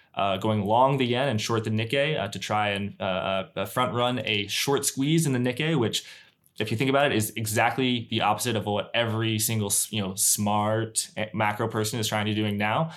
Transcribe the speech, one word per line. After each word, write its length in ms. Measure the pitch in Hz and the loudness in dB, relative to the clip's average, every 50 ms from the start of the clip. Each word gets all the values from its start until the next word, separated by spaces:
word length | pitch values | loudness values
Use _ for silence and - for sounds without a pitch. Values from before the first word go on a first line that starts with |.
| _ _ - | _ _ -4
uh, 240 | - 98 101 95 | -2 0 0 0
going 260 | 95 101 110 107 107 95 | 0 0 0 0 0 2
long 320 | 98 110 120 131 139 143 | 2 4 4 4 4 4
the 100 | 131 127 | 2 0
yen 220 | 120 120 123 139 | 0 0 0 0
and 140 | 143 113 107 | 0 0 -2
short 240 | - - 117 110 113 | -2 0 -2 -2 0
the 40 | 117 | -2
Nikkei, 480 | 110 107 113 113 139 139 143 151 151 | -2 -2 -2 0 0 0 0 0 0
uh, 120 | - 101 104 | -2 -4 -4
to 100 | - 95 | -6 -8
try 300 | - - 107 107 104 104 | -4 -2 0 0 0 0
and, 260 | 101 98 101 98 92 - | 0 -2 -4 -6 -6 -4
uh, 460 | 101 98 92 92 - 95 95 95 95 - - | -4 -2 -2 -2 -2 -2 -2 -2 -4 -4 -6
uh, 120 | 95 98 | -6 -6
front 280 | 110 - 127 127 - 104 | -4 0 0 0 0 2
run 280 | 120 120 123 123 120 110 | 0 0 0 0 -2 -2
a 240 | 110 107 101 98 | 0 0 0 -2
short 380 | 98 - - - 139 139 127 - | -2 -2 -2 0 2 0 2 0
squeeze 400 | - - 131 135 147 160 165 160 | -2 -2 0 0 2 4 4 4
in 80 | 147 127 | 2 2
the 60 | 120 | 2
Nikkei, 380 | 123 127 123 123 151 160 165 | 2 0 0 0 0 0 2
which, 280 | 135 117 104 - - - - - - - - _ _ _ _ _ | 2 2 0 0 -4 -8 -8 -20 -20 -20 -20 _ _ _ _ _
if 140 | - 110 107 | -6 -4 -2
you 60 | 117 | 0
think 120 | 110 139 131 | 0 2 4
about 220 | 135 139 143 139 | 4 4 4 4
it, 60 | 120 | 4
is 160 | 110 104 - - | 2 0 -2 -4
exactly 720 | 117 110 104 107 120 113 120 - - 131 127 123 117 107 - | -6 -4 -2 2 4 4 2 2 2 0 0 0 -2 -4 -4
the 120 | 110 110 | -2 0
opposite 340 | 85 104 113 110 - 123 110 | 2 2 0 0 0 -2 -2
of 100 | 104 92 | -2 -2
what 240 | 104 101 101 - - - | -2 -2 -2 -4 -2 0
every 440 | 117 117 110 110 110 113 110 110 | 0 0 0 0 0 0 0 0
single 300 | 107 107 - 113 110 104 | 0 0 0 0 0 0
s-, 240 | 101 - - - - | 0 0 -2 -2 -2
you 100 | 107 107 | -2 -4
know, 140 | 98 92 98 | -2 -2 -2
smart 960 | 98 - - - 104 104 104 104 104 104 107 110 113 113 110 - - - - - | 0 2 2 2 2 2 0 2 2 2 2 0 0 -2 -2 -4 -6 -6 -6 -6
a-, 120 | 110 107 - - | -8 -6 -6 -2
macro 340 | 110 110 104 107 - 117 | 0 0 0 0 0 -2
person 320 | 113 - 110 107 107 127 120 | -2 0 -2 -2 -2 -2 -2
is 80 | 107 | -2
trying 200 | - 110 107 107 | -2 -2 -2 -2
to 60 | 107 104 | 0 0
doing 240 | 107 107 104 101 | 0 0 -2 0
now. 340 | 101 104 107 110 143 165 165 - | 0 0 0 2 0 0 -2 -4